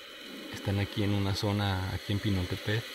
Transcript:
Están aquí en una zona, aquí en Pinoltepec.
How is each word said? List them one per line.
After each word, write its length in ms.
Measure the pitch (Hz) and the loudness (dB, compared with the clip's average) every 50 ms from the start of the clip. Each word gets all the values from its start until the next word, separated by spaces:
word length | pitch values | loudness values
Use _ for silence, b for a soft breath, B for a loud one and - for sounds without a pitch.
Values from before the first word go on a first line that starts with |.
| - - - - - - - - - - - | -16 -16 -14 -14 -12 -12 -10 -10 -10 -8 -8
Están 260 | - - - 98 101 | -6 -2 0 2 2
aquí 240 | 101 98 - - 104 | 2 0 0 0 2
en 100 | 98 101 | 2 4
una 220 | 101 98 98 95 | 4 2 2 2
zona, 580 | - - 104 101 101 101 98 95 92 92 95 92 | 2 2 2 2 4 2 2 2 2 0 -2 -2
aquí 200 | 92 - - 104 | -4 -2 0 0
en 60 | 101 | 0
Pinoltepec. 640 | - 110 98 92 90 87 98 92 - - 104 113 - - - | 2 2 2 2 2 0 -2 -2 -2 0 0 0 -2 -4 -8